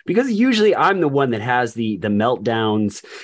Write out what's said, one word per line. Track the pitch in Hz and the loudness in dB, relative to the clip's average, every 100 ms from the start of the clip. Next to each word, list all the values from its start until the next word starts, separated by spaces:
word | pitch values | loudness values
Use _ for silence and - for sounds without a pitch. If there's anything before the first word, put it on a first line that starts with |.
| - | -4
because | 185 269 | 0 0
usually | 208 254 220 208 | 2 2 4 2
I'm | 165 165 196 | 4 2 2
the | 156 | 0
one | 139 135 | 2 0
that | 113 | -2
has | 113 123 120 | -2 0 -2
the, | 117 113 101 | -2 -4 -2
the | 107 | -2
meltdowns. | 104 113 120 107 113 110 107 104 - - - | 0 0 0 -2 -2 0 0 -2 -4 -14 -20